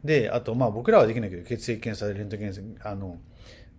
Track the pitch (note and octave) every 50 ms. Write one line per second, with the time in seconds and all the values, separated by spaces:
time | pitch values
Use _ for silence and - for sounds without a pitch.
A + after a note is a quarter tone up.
0 | - D3 D#3 C#3+ A2 G2+ - B2 - - A2+ B2 C3 A2+ G2+ A2 A#2+ A3 A3 G3
1 | B2+ A2 A2 B2 A2 F#2+ F2+ F2 E2+ - A#2+ G#2 - - A2+ A2 - A2+ G#2+ -
2 | G#2+ G#2 G2 G2 G#2+ G2+ G#2+ G2+ G#2+ G2+ F#2+ G2 F#2+ A2 G#2+ - - G#2+ G2+ G2
3 | G2 F#2 F2 - - - - - - - - - - - -